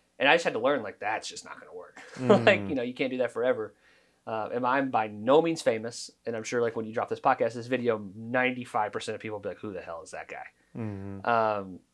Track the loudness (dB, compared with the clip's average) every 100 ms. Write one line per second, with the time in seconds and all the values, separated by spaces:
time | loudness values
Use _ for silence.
0 | _ 2 4 4 4 0 0 0 -2 -6
1 | -4 -4 -6 -12 -14 -16 -14 -16 -16 -18
2 | -16 0 6 6 6 4 2 -2 -2 -2
3 | -2 0 0 2 2 2 -2 -12 _ _
4 | _ _ -6 -4 -4 0 2 2 2 0
5 | 0 0 6 6 6 2 0 0 -2 -10
6 | -12 -12 -8 -6 -2 0 0 -2 -4 -4
7 | -4 0 2 2 0 -2 -2 0 2 0
8 | -2 -12 -2 2 2 0 -4 -2 -2 -4
9 | -6 -6 -6 -6 -8 -8 -8 -8 -10 -12
10 | -10 -12 -12 -12 -14 _ _ -8 -6 -6
11 | -8 -4 2 4 4 0 -4 -12 _